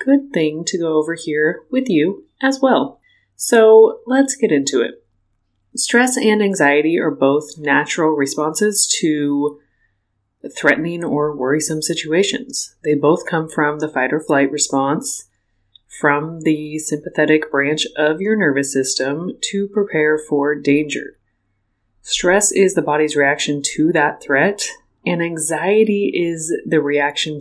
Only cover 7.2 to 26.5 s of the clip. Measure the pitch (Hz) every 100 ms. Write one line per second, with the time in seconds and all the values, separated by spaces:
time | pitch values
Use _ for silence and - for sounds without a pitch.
7.2 | 139 147 151 156 147 139 147 - 160 151
8.2 | 135 147 151 160 208 196 - - 165 151
9.2 | 143 143 143 143 _ _ _ _ _ _
10.2 | _ _ - - 151 139 165 170 170 147
11.2 | 151 143 127 151 - 156 - 165 156 165
12.2 | 196 - - - - _ 151 143 143 175
13.2 | - 165 160 - 147 151 151 135 131 151
14.2 | 156 139 135 147 - 139 135 151 - -
15.2 | - _ _ _ _ _ _ - 151 143
16.2 | 160 165 156 151 151 151 - 147 - -
17.2 | 151 156 - 139 139 156 - - 151 160
18.2 | 202 214 175 139 139 139 131 - 135 147
19.2 | 180 - - 196 202 214 202 160 151 151
20.2 | - 147 143 147 139 143 151 131 - -
21.2 | _ _ _ _ _ _ _ _ - -
22.2 | 180 196 202 - 190 190 147 151 151 147
23.2 | 139 151 - 147 139 - 156 170 147 -
24.2 | - 139 180 202 - - _ _ - 175
25.2 | 170 160 143 156 180 214 214 202 202 -
26.2 | 170 165 156